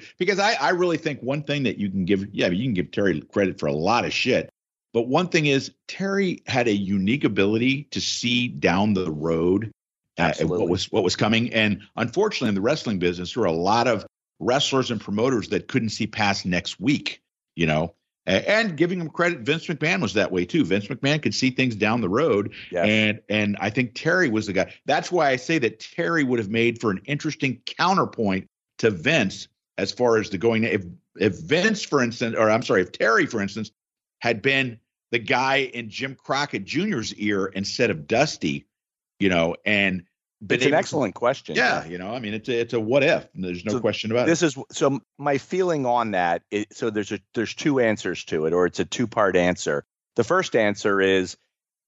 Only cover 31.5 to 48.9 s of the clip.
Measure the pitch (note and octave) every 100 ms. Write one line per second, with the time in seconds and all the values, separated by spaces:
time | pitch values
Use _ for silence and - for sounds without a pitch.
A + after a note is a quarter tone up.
31.5 | D#3+ G#3 G#3+ - C#3+ A#2 A2+ A#2 A2+ A2
32.5 | A2 A#2+ A2 F2+ - A3 A3 D3+ A2+ G2+
33.5 | G#2+ G#2 _ _ _ _ _ A#2+ A2+ C3
34.5 | C3+ C3 A#2 _ _ _ A#2+ G#2+ B2+ C3
35.5 | C#3 C3 A#2+ A2+ F2+ C3+ C3 - C3+ C#3+
36.5 | A2+ F#2+ C3 G#3+ C#3+ G#2 F#2+ G#2 G2+ G2
37.5 | F#2+ G2 - A#2 E2 D2 A2+ D3+ - D#2+
38.5 | C#2 - _ _ _ _ - G2 F2 E2
39.5 | - G2+ G#2 G2 F#2 - _ _ _ G2
40.5 | A#2+ C3+ D3+ - D#3+ B2+ - A#2+ C#3 -
41.5 | - B3+ - D2+ F2+ F#2+ B2 G#2+ A2 C3
42.5 | A#2 A#2+ A#2+ A2 C#3 C#3 C#3+ - - F#2
43.5 | F2+ G#2 A#2+ A2 - A2 A#2 B2 E3 E3+
44.5 | C3+ - - C#3+ C3+ - - C#3+ C#3 -
45.5 | F3+ F#3 D#3 B2 A#2+ A2 F#2+ F2 F2 -
46.5 | G#2 G2+ - A#2 G#2 G2+ G2+ - A#2+ G#2+
47.5 | - D#3+ C3+ A#2 G#2 F#2+ E2 - E2 D#2
48.5 | F2 F2+ - E2+